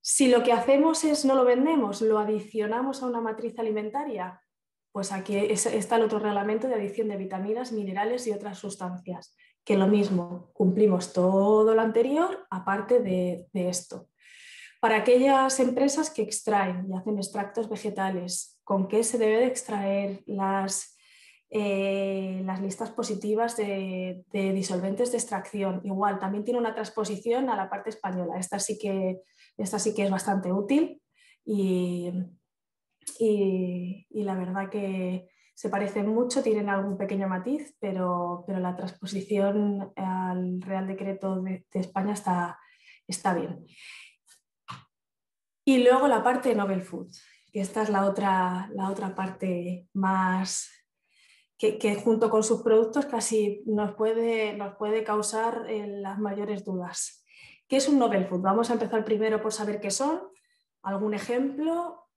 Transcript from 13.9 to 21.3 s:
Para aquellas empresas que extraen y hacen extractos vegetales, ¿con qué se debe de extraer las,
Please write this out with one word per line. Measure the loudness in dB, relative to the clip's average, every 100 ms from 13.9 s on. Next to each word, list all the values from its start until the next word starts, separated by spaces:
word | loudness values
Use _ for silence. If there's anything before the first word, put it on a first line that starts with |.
| -16 -18 _ -20 -20 -20 -20 -20 _
Para | 2 4
aquellas | 6 6 8 6 4 4
empresas | 2 4 2 2 -2
que | -2
extraen | -4 -4 0 0 0 -2 -4
y | -6
hacen | -4 -4
extractos | -4 -6 -6 -4 -6
vegetales, | -4 -6 -4 -4 -4 -6 -8 -10 _
¿con | -2 0 2
qué | 2
se | 0 2
debe | 2 4
de | 2
extraer | 0 -6 -4 0 0 -2 -6
las, | -8 -2 0 0 -2 -4 -8 _ _ -20 -20